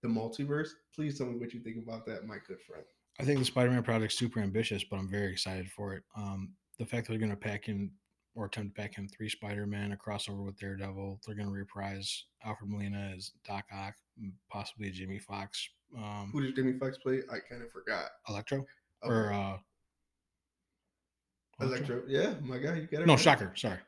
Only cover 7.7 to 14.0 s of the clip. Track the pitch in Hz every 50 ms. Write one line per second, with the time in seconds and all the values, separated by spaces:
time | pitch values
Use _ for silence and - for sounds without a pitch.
7.7 | 104 101 101 95 - - _ _ _ _ _ _ _ 117 107 98 - 117 104 98
8.7 | 101 - 104 101 - - 101 98 - - 110 107 - - - 101 101 101 104 101
9.7 | 101 101 101 101 101 98 - 107 104 101 - - 101 98 98 98 98 - - 98
10.7 | 98 95 98 98 95 98 98 98 98 101 - - 107 101 104 101 98 98 98 -
11.7 | - 104 98 101 98 98 98 - - - - _ _ _ - 113 107 - 104 101
12.7 | 104 104 101 101 101 101 101 98 92 92 95 - - _ _ - 101 98 - -
13.7 | 101 98 98 95 - _